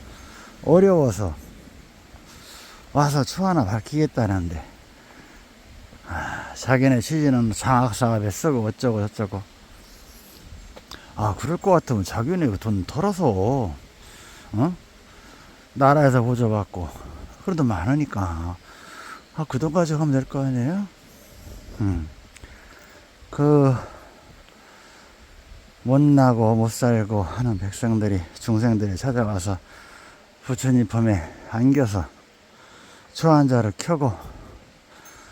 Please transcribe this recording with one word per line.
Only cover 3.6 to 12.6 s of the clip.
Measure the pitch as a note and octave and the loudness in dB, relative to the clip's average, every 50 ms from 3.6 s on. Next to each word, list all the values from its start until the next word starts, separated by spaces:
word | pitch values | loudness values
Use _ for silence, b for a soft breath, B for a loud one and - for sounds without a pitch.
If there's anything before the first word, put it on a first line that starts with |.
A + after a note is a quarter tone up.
| A#2 | 0
밝히겠다는데, | F#2 G2+ A2 - - - D3+ D#3 C#3+ - - A#2 G#2+ G2+ F#2+ F2 E2+ E2+ D#2 - - - - - - B B B B B B B B B B B B B B - - - - - - - - - - | 0 -2 -4 -6 -4 -2 -2 -2 0 0 0 0 0 0 -2 -2 -4 -6 -8 -12 -14 -20 -20 -20 -20 B B B B B B B B B B B B B B -20 -20 -20 -20 -20 -20 -20 -20 -16 -12
아, | - - - - - - - - - | -10 -10 -8 -8 -10 -12 -12 -14 -14
자기네 | - - - C3 B2+ C3 C3+ C3 A#2+ | -8 -2 2 2 4 4 4 2 2
취지는 | G#2+ - D#3 D#3+ D3+ C#3+ C3 B2 A#2 A2+ G2+ | 0 -2 -2 0 2 2 2 2 2 0 -2
장학사업에 | - - - C3 B2 B2+ B2 G#2 - C3 A#2 A#2 A2 G#2 G#2 | -2 -2 0 2 2 2 0 0 0 0 0 0 0 -2 -2
쓰고 | F#2 - - E3 C#3+ A#2+ A2 | -4 -2 -2 -2 0 0 -2
어쩌고 | G#2+ A2+ - - B2+ A2+ G#2+ G#2 G#2+ | -4 -4 -2 -2 -2 -2 -2 -2 -4
저쩌고. | - - A2 F#2+ G2+ G2 F#2+ - - - - - - - - - - - - - - - - - - - - - - - - - - - - - B B B B B | -4 -6 -8 -6 -6 -8 -10 -12 -18 -20 -20 -20 -20 -20 -20 -20 -20 -20 -20 -20 -20 -20 -20 -20 -20 -20 -20 -20 -20 -20 -20 -20 -20 -20 -20 -20 B B B B B
아, | B G#2+ G#2 F#2+ - | B -4 -4 -4 -4
그럴 | - - E3+ - | -6 -6 -6 -2
것 | - G3+ | 0 2
같으면 | F#3 D#3+ - - C3 G#2 F#2 | 2 2 2 0 -2 -2 -2
자기네 | - - - A#2 C3+ F#3 F#3 E3 B2+ | -4 -4 -4 -2 -2 -2 0 0 0
그 | G2 | -2
돈 | F2+ | -2